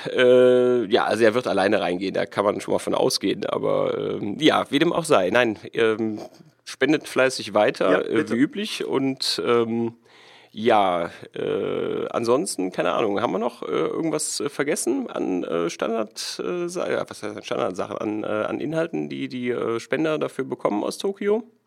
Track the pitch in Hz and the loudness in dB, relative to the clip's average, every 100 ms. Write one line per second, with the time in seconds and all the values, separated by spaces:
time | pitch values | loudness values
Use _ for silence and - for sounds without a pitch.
0 | - 117 123 127 127 127 123 123 98 113 | -4 4 6 8 8 6 4 2 2 2
1 | - 107 113 117 104 95 98 104 87 90 | 2 4 4 4 0 2 4 2 0 -2
2 | 95 90 92 - 101 98 98 98 95 - | -2 -2 -2 0 0 0 -2 -2 0 0
3 | 131 - 98 - - - 104 98 92 95 | 2 0 -2 -2 -4 -2 0 0 0 -2
4 | 104 101 104 101 135 101 101 143 165 170 | -4 -4 -6 0 2 4 2 0 2 0
5 | 156 117 92 120 117 101 - - 113 107 | 2 4 4 4 2 -2 -8 0 0 0
6 | 110 107 - - - _ - - 135 156 | -2 -4 -12 -18 -20 _ -18 -2 2 2
7 | - 131 131 - 110 107 107 - 95 92 | 0 2 2 0 0 4 4 2 2 2
8 | - 113 104 117 143 196 214 - - 135 | 2 0 0 0 0 0 -6 -6 -2 0
9 | 135 131 - - 123 120 117 117 117 117 | -2 -2 -2 -2 2 2 2 0 -2 -6
10 | _ - - - - 107 113 107 95 87 | _ -20 -20 -20 -18 -2 2 4 4 2
11 | 85 - - - - 98 98 90 90 87 | -2 -8 -12 -6 -4 -2 -2 -2 -2 -4
12 | - - 117 131 196 - 185 - 175 - | -4 -2 2 0 0 -4 -4 -2 0 0
13 | 110 98 113 190 240 - - 135 160 - | 0 0 0 0 -4 -6 -4 -2 -2 -2
14 | 160 151 - - 135 - 143 185 - 196 | -2 -2 -4 -4 -6 -2 -2 -2 0 -2
15 | - - - 90 - 85 85 - - 226 | -4 -4 -2 -2 -2 -2 -2 -2 -2 -2
16 | - - - - - 180 175 175 - 123 | -4 -8 -10 -6 -6 -4 -6 -4 -2 -2
17 | - - 104 104 - - 110 92 104 107 | -4 -8 -10 -10 -6 -2 -2 -2 -6 -4
18 | 110 107 - 107 - - 143 160 165 156 | -4 -4 -2 -2 -2 -2 -2 -2 -2 -4
19 | 147 135 131 127 123 120 113 113 - 135 | -6 -6 -8 -6 -4 -2 -2 -4 -4 -2
20 | 160 151 135 - 135 135 - 202 - - | 0 -2 -4 -4 -6 -2 -2 0 -2 -2
21 | 196 196 202 220 233 _ | -4 -2 0 0 -2 _